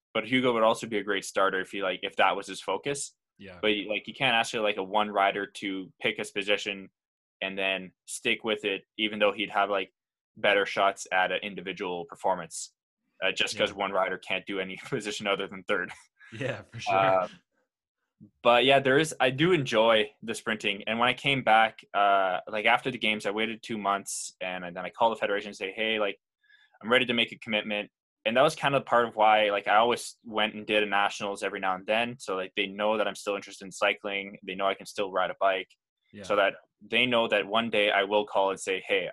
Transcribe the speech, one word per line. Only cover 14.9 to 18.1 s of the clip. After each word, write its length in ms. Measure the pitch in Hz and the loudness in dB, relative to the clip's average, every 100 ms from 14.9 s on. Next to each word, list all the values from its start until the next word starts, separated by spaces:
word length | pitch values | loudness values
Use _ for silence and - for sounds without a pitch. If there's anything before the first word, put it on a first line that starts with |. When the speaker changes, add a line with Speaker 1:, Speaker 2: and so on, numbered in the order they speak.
| 127 101 101 107 | -6 -6 -6 -2
Speaker 1:
other 200 | 95 95 | -2 -4
than 160 | 95 | -10
third. 280 | - 101 87 - - _ - | -4 -2 -2 -10 -20 _ -18
Speaker 2:
Yeah, 320 | 113 135 117 | -8 -8 -8
for 160 | - 117 | -12 -10
sure. 400 | 104 98 95 95 | 0 2 4 4
Speaker 1:
Uh, 60 | 90 - _ _ _ _ _ _ _ | 0 -8 _ _ _ _ _ _ _